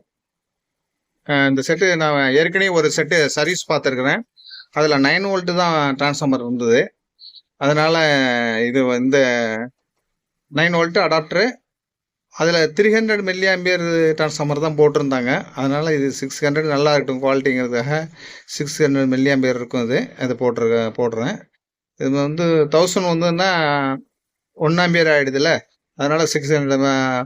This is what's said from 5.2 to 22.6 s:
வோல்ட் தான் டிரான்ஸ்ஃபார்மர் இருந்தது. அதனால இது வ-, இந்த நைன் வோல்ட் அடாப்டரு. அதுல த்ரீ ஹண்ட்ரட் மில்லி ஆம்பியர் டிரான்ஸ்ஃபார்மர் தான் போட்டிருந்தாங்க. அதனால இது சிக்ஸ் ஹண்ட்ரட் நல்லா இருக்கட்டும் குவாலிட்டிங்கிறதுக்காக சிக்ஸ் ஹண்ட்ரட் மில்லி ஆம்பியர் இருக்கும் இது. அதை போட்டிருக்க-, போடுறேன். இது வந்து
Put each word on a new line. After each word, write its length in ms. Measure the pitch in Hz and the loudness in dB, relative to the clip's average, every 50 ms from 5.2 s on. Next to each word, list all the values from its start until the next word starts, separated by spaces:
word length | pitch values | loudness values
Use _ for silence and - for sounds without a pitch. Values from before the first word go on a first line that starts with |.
| 196 196 | 0 -2
வோல்ட் 200 | 196 185 175 175 175 180 180 | -2 -2 -2 -2 0 0 0
தான் 340 | 170 165 156 147 139 131 139 | 2 2 0 0 0 -2 -2
டிரான்ஸ்ஃபார்மர் 440 | 143 143 143 139 156 139 135 131 120 | -2 -2 -2 -2 -2 -2 -2 -2 -2
இருந்தது. 340 | 120 123 120 120 117 117 135 175 - - _ _ _ _ _ - - - - - _ _ _ 143 | -4 -6 -2 0 2 4 2 2 0 -4 _ _ _ _ _ -20 -20 -20 -20 -20 _ _ _ -2
அதனால 340 | 139 147 151 156 160 165 165 160 151 143 139 131 127 123 120 117 117 113 110 117 120 | 0 2 2 2 2 2 2 2 2 2 2 2 0 0 0 0 -2 -2 -2 -2 0
இது 120 | 123 135 131 | 0 0 0
வ-, 140 | 127 123 123 127 | 2 0 0 0
இந்த 140 | 131 135 139 135 123 120 120 117 113 110 110 117 131 - _ _ _ _ _ _ _ _ _ _ _ _ _ _ _ 143 147 | 2 2 4 4 4 2 0 0 -2 -4 -6 -8 -10 -14 _ _ _ _ _ _ _ _ _ _ _ _ _ _ _ -4 -2
நைன் 180 | 160 175 175 165 | 0 0 2 0
வோல்ட் 200 | 170 170 170 208 185 | 0 0 0 0 0
அடாப்டரு. 380 | 156 160 160 156 156 165 175 214 254 247 - _ _ _ _ _ _ _ _ _ _ _ _ _ _ - - | 2 2 0 -2 -2 -2 0 0 0 -2 -6 _ _ _ _ _ _ _ _ _ _ _ _ _ _ -6 -2
அதுல 180 | 156 165 170 165 160 156 156 | 0 0 2 2 2 2 2
த்ரீ 120 | 202 208 214 214 | 2 2 4 4
ஹண்ட்ரட் 300 | 226 226 220 214 208 202 185 | 2 2 0 0 -2 -2 -4
மில்லி 180 | 185 185 190 190 190 | -4 -2 0 0 0
ஆம்பியர் 300 | 180 180 180 180 175 170 170 170 165 165 160 156 156 | 0 0 0 0 0 0 0 0 2 2 2 2 0
டிரான்ஸ்ஃபார்மர் 440 | 160 151 147 - 151 147 147 143 156 | -2 -4 -2 -4 -4 -2 -2 -2 -2
தான் 140 | 160 156 147 | -2 2 2
போட்டிருந்தாங்க. 540 | 151 147 - 151 143 139 135 127 120 123 143 190 196 - - 127 | 2 4 4 0 -2 0 -2 -2 -2 -2 -2 -4 -4 -8 -8 -4
அதனால 360 | 135 135 139 147 156 165 156 143 | -4 -2 -2 -2 -2 -2 -2 -2
இது 100 | 139 135 127 - | -2 -4 -4 -6
சிக்ஸ் 200 | 135 135 - - 151 | -10 -10 -8 -4 -2
ஹண்ட்ரட் 260 | 143 143 156 156 156 143 | -2 -2 -2 -2 -2 0
நல்லா 200 | 139 147 151 147 | 0 2 2 2
இருக்கட்டும் 280 | 143 - 135 131 127 135 | 2 0 -2 -4 -2 0
குவாலிட்டிங்கிறதுக்காக 760 | 135 135 139 135 143 127 127 127 120 123 120 120 139 151 156 160 165 - - - - - - - - - | 0 0 2 0 0 -2 -2 -2 -2 -2 -4 -2 -2 -4 -4 -4 -8 -12 -18 -20 -20 -20 -20 -18 -16 -10
சிக்ஸ் 220 | - 151 147 - - 156 | -8 -8 -8 -2 0 0
ஹண்ட்ரட் 300 | 139 139 135 135 131 127 | 2 2 2 0 0 0
மில்லி 180 | 131 131 143 139 | 2 2 2 2
ஆம்பியர் 260 | 135 131 127 123 120 | 2 2 0 0 -2
இருக்கும் 240 | 123 120 - 127 117 113 | -4 -6 -4 -4 -2 0
இது. 120 | 127 175 254 - - - 135 | -2 -2 -2 -4 -8 -6 -6
அதை 140 | 127 123 120 | -4 -4 -2
போட்டிருக்க-, 500 | 127 123 117 117 117 113 117 117 113 110 107 - | -2 -2 0 0 0 0 2 0 0 -2 -2 -2
போடுறேன். 360 | 123 113 113 113 117 156 214 220 - _ _ _ _ _ _ _ _ _ _ _ 139 | -4 -2 -2 -4 -4 -4 -6 -8 -12 _ _ _ _ _ _ _ _ _ _ _ -4
இது 60 | 135 | -2
வந்து 360 | 135 143 143 147 151 165 175 170 165 160 | -2 0 -2 -2 -2 -2 0 2 2 2